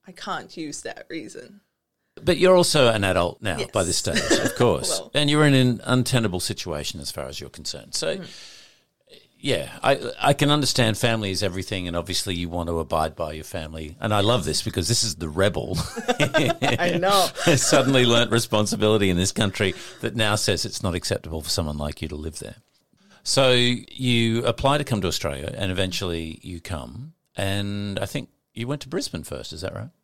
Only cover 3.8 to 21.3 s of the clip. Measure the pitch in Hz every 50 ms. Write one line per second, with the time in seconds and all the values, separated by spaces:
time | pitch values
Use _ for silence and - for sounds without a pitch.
3.8 | 92 85 90 - - 101 - - - - 320 - - - - - 123 120 87 67
4.8 | 62 - - - - - _ 147 147 143 147 151 156 147 139 131 127 123 120 -
5.8 | - - 123 127 120 - - 127 113 107 90 90 - - 87 - - 90 80 73
6.8 | 78 - - - 71 67 - - 67 65 69 - 71 67 - - - - - 71
7.8 | 55 - - - - 160 - 196 170 - - - - - - - - - _ _
8.8 | _ _ _ _ _ _ - - _ _ _ _ - 139 123 82 71 - - -
9.8 | - 123 139 - - 117 - - - - 143 - 151 143 147 151 139 - - -
10.8 | 120 110 110 - - 120 113 113 107 98 95 92 104 95 90 95 92 - 107 95
11.8 | 90 87 85 85 82 85 90 - - 101 92 87 87 85 85 87 85 82 85 82
12.8 | 78 76 82 78 80 80 73 - 82 76 78 78 76 - - 90 78 78 78 80
13.8 | 80 73 85 - - 110 104 101 98 107 120 113 82 71 78 - - 113 - 95
14.8 | 87 80 120 - - 113 80 85 85 78 73 85 95 104 85 85 - - - -
15.8 | - - - 233 - - 226 - 294 - - 311 151 - 339 - - - - -
16.8 | 175 180 170 175 175 190 202 196 180 156 - - - 170 156 127 - - - 139
17.8 | 131 131 135 131 123 117 120 117 120 110 113 117 113 - - 107 107 101 - 104
18.8 | 104 107 107 107 101 95 90 87 92 95 - - 113 98 - - 107 95 87 -
19.8 | - - - - - 117 - 120 110 107 104 104 - - 98 85 - 92 - -
20.8 | - 98 85 90 - - 92 - - 80